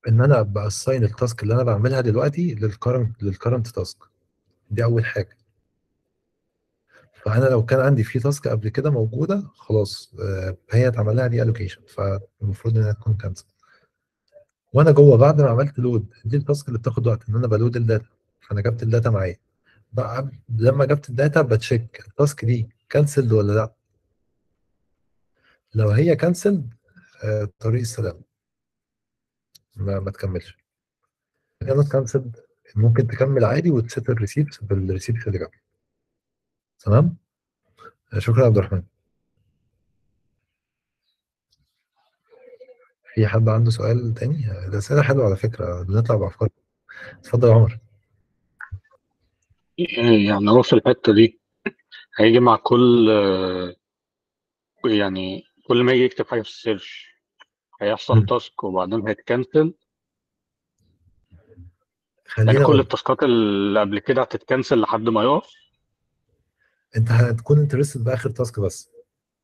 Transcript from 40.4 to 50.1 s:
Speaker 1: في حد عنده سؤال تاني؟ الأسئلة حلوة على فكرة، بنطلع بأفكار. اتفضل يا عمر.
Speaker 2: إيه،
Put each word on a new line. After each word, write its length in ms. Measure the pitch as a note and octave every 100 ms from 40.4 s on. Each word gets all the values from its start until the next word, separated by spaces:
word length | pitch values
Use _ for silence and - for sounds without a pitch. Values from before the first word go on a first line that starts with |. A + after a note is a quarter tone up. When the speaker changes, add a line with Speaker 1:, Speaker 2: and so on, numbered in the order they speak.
| _ _ _ _ _ _ _ _ _ _ _ _ _ _ _ _ _ _ _ A#4 B4+ B4 B4+ - _ _ -
Speaker 1:
في 120 | - G#2+
حد 220 | A2+ A2+
عنده 220 | A2 A#2
سؤال 440 | A2+ G#2+ B2 A#2
تاني؟ 520 | A2+ A#2+ D#3 A2 F#2 F#2
الأسئلة 340 | G#2 - C#3+
حلوة 240 | C#3+ C#3 A2
على 100 | F#2+
فكرة، 460 | A2+ - F2 F2+
بنطلع 340 | F2+ G#2 A#2 A2
بأفكار. 320 | F2 - F#2+ _ _ _ _ - -
اتفضل 360 | - - A#2+ B2
يا 60 |
عمر. 240 | A2+ A2 - _ _ _ _ _ _ _ _ - G2 _ _ _ _ _ _ _ _ _ -
Speaker 2:
إيه، 480 | F3 - A#2+